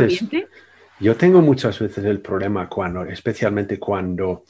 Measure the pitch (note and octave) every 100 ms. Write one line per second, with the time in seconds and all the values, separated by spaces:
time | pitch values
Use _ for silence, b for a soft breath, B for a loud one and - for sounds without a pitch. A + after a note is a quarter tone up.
0 | A2+ F3+ A3+ D#4 G#4 b b b b -
1 | G2+ A2+ F3+ F#3 D#3 C3 A#2 G2+ G#2 -
2 | G2+ G2 - F#2+ G2 G2+ F2+ - F2+ F2+
3 | E2+ F2+ - G#2 A2 G#2 G2+ G2+ - G2
4 | F#2 F2+ F#2+ F2 -